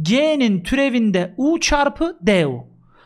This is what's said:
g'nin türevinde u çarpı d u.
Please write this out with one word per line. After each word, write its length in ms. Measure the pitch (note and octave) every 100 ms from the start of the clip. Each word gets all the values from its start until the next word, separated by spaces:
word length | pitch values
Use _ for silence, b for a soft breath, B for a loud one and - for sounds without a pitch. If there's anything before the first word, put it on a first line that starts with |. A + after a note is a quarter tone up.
g'nin 600 | D#3 B3+ D#4 D4+ A#3+ F#3+
türevinde 720 | F3 C4 C#4 A#3+ G#3+ F#3 F3 -
u 240 | C#4 E4
çarpı 580 | - D4 C#4+ C#4 E4 -
d 260 | F3+ F#3+ D3
u. 200 | B2 - - b b